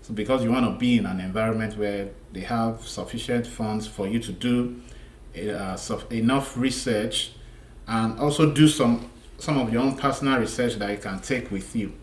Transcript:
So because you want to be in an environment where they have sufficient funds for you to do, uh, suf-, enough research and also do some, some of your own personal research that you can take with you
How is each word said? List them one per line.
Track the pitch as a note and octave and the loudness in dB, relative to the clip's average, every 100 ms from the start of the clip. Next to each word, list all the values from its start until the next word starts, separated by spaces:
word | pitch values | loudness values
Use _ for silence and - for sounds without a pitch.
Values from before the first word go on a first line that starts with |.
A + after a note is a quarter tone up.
So | - | -10
because | G#2+ G#2+ C3 | -6 0 2
you | A#2 | 4
want | B2+ A#2 | 4 2
to | F#2+ | 2
be | B2 A#2+ | 4 4
in | F#2+ | 4
an | F#2 | -2
environment | F#2 G2 A2 A2+ A2 G#2+ | -4 0 0 0 -2 -2
where | G#2 G2+ G2 - - | -2 -2 -6 -10 -14
they | F#2+ | -10
have | F#2 A#2 A2+ A2+ - | -4 0 0 -2 -8
sufficient | - F#2+ A#2 A2 A#2+ A#2 | -8 -6 -6 -2 -2 -2
funds | - A2 G#2+ G#2+ | -4 -4 -2 -6
for | - G2 | -4 -2
you | A2+ | -2
to | A2+ | -2
do, | F2+ B2 B2 A#2+ - - - - - - E2+ | -4 2 2 2 -4 -14 -18 -18 -20 -18 -8
uh, | - F2 F#2+ F#2 | -6 -4 -4 -6
suf-, | - G#2+ - | -6 -6 -4
enough | A#2 A2+ C3+ - A#2 | 2 4 4 0 0
research | C3 B2+ - G#2+ - - - - - - - - - | 0 0 0 0 0 -2 -4 -10 -18 -18 -20 -18 -2
and | A2+ A2+ A2+ | 0 0 2
also | D3 D3 D#3 | 0 4 4
do | C3+ D3+ | 8 8
some, | - A#2+ A#2 - - - - | 8 4 2 -2 -16 -20 -10
some | - C#3+ | -2 0
of | A#2 | 2
your | A#2 | 2
own | C3+ C3 | 2 2
personal | C#3 C3 C#3 C3 | -2 0 2 2
research | G#2+ - A#2+ A2 | 0 0 0 0
that | G2+ | -4
you | G2+ | -4
can | G#2 F#2+ | -6 -8
take | - B2+ A#2+ | -4 -4 -2
with | G2 F#2+ A#2 | -6 -4 -4
you | F#2+ - | -4 -8